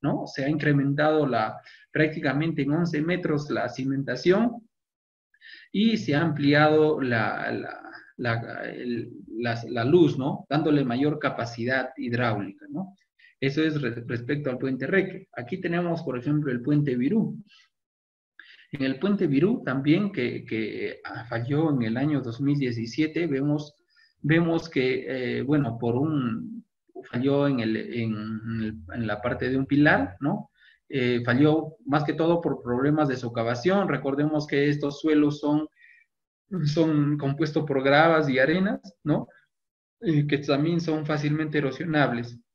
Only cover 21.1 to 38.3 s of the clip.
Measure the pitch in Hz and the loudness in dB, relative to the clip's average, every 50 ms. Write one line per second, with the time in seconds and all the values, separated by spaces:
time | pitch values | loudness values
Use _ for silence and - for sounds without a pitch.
21.1 | 104 123 117 - 120 117 120 - 139 147 160 160 147 127 117 110 110 123 135 151 | -12 -12 -10 -8 -6 -6 -4 -2 0 0 2 2 0 0 0 -2 -2 0 0 0
22.1 | 151 139 120 117 113 120 143 139 147 143 139 127 120 117 113 113 - - 156 156 | 0 0 -2 -4 -6 -2 0 0 0 2 0 -2 -2 -4 -6 -6 -2 -2 -2 -2
23.1 | 156 160 175 165 139 131 139 147 147 151 147 - _ _ _ _ _ _ _ _ | 0 -4 -2 -2 -2 -2 0 0 0 -2 -2 -8 _ _ _ _ _ _ _ _
24.1 | _ _ - 143 156 165 170 165 165 165 - - - 143 127 127 131 131 127 - | _ _ 0 4 4 4 4 4 2 -2 -2 -2 -2 0 0 2 0 -2 -4 -6
25.1 | 131 131 127 120 120 120 120 127 151 151 135 123 117 117 120 117 117 123 143 160 | -6 -4 -4 -4 -2 -4 0 2 2 2 2 0 -4 -4 -2 0 0 0 0 0
26.1 | 156 147 127 117 110 - - - - - - _ _ _ _ _ _ - - - | 0 0 -2 -2 -4 -4 -6 -10 -12 -14 -16 _ _ _ _ _ _ -20 -18 -8
27.1 | - 123 127 139 139 143 143 143 139 123 113 110 110 110 110 113 - 120 117 113 | -4 -2 0 2 2 4 2 2 2 0 0 0 -2 -2 -4 -6 -4 -4 -2 -2
28.1 | 110 107 107 110 110 110 110 113 113 113 110 110 110 - - - 113 120 117 107 | -2 -4 -6 -8 -8 -8 -6 -6 -6 -4 -4 -4 -6 -8 -12 -10 -6 -4 -4 -4
29.1 | 104 104 - 120 127 131 - 123 131 131 135 135 143 143 147 151 175 - - - | -4 -4 -4 -4 -4 -2 -2 -2 0 0 0 2 4 4 6 6 6 4 2 -2
30.1 | - - 131 143 190 214 - _ _ _ _ - _ _ _ _ - 139 123 120 | -6 -4 -4 -4 -2 -4 -6 _ _ _ _ -20 _ _ _ _ -4 -2 0 2
31.1 | 123 120 120 120 120 127 147 151 151 160 151 151 - _ - - 135 151 151 156 | 0 0 2 2 4 4 6 6 4 4 0 -4 -10 _ -6 0 0 0 0 0
32.1 | 147 - 165 165 170 170 170 160 135 - - 120 120 123 135 143 151 156 156 139 | -2 0 2 2 2 2 2 -2 -4 -4 -4 -2 0 2 2 2 4 2 2 0
33.1 | 127 117 120 117 113 117 113 117 123 123 - 180 190 202 196 151 147 139 147 139 | 0 -2 -4 -6 -4 -2 -2 -2 -2 0 0 2 2 2 2 2 0 -2 -2 -2
34.1 | 135 135 147 151 156 151 147 147 - 139 143 147 147 147 143 143 143 - - 156 | 0 0 0 2 2 0 -2 0 0 2 2 2 2 0 0 -4 -4 -2 0 2
35.1 | 156 151 147 147 147 147 - 147 147 151 156 151 _ _ - - - _ _ _ | 4 6 4 4 2 0 -2 0 0 0 0 -2 _ _ -20 -20 -20 _ _ _
36.1 | _ _ _ _ _ _ _ _ 202 180 151 147 147 165 160 160 156 147 147 147 | _ _ _ _ _ _ _ _ -6 -2 -2 0 2 2 2 2 4 2 2 2
37.1 | 147 147 143 139 139 - 165 147 - 160 147 147 139 135 131 139 139 147 160 165 | 0 0 0 -2 0 0 -2 -2 0 -2 -2 0 -2 0 2 4 6 6 6 6
38.1 | 165 156 151 143 | 6 4 4 2